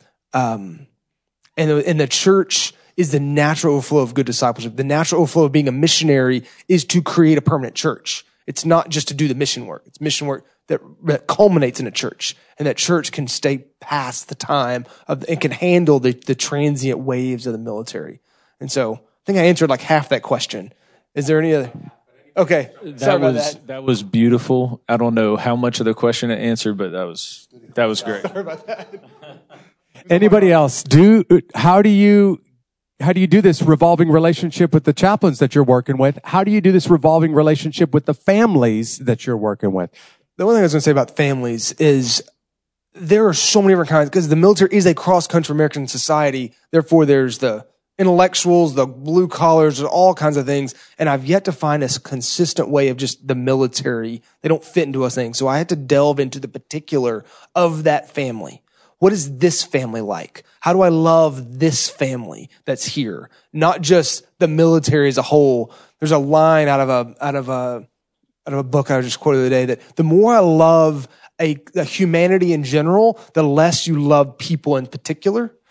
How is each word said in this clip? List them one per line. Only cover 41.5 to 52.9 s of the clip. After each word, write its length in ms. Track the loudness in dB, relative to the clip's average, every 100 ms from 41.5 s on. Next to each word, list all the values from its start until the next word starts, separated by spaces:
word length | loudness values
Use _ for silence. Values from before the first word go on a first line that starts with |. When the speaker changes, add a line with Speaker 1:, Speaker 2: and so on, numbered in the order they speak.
| -6 -8
Speaker 1:
is 480 | 0 2 2 0 -4 -6 _ _ _ _ _ _
there 340 | -14 0 2 2
are 60 |
so 280 | 0 0 2
many 120 | 4
different 160 | 2 2
kinds, 200 | 0 2
'cause 180 | 0 2
the 80 | 4
military 380 | 4 4 2
is 120 | 4 2
a 80 |
cross-country 600 | 2 0 0 2 -2 -2
American 340 | -2 -2 -2 -8
society. 640 | -8 -2 0 0 -2 -10 -14 _
Therefore, 340 | -2 2 4 4
there's 320 | 4 2 -2
the 280 | -4 -4 -10 _ _ -2
intellectuals, 800 | 2 4 2 2 2 2 2 0
the 100 | -2
blue 420 | -4 -2 0 0
collars, 540 | 0 2 4 2 0
all 320 | -4 2 2
kinds 220 | 2 -2 -2
of 100 | -2
things. 300 | -4 -4 -12 _ _
And 80 | -2
I've 180 | -2 0
yet 200 | -2 -2
to 80 |
find 280 | -4 -4 -2
a 40 | -4
s-, 120 | -6
consistent 720 | -8 -10 -8 -4 -4 -2 -2
way 220 | 0
of 80 | 0